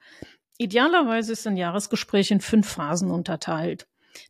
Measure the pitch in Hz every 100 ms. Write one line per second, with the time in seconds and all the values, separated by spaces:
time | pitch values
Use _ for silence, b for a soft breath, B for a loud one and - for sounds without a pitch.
0 | B B B B _ - 226 226 294 359
1 | 262 226 220 220 220 190 175 190 - 214
2 | - 202 190 202 - 220 202 - 151 175
3 | 185 175 175 160 - 160 170 156 - B
4 | B B